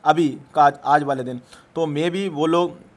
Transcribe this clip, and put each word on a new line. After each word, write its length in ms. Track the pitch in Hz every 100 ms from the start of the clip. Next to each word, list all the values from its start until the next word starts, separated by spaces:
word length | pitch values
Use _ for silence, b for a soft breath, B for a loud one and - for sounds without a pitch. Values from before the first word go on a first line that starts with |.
| 151
अभी 320 | 156 156 127 - -
का 80 |
आज, 100 | 147 143 131
आज 180 | 147
वाले 200 | 143 135
दिन, 180 | 127 123 b b b -
तो 100 | 160
maybe 440 | 147 170 175 196
वो 160 | 147 160
लोग 280 | 170 175 - -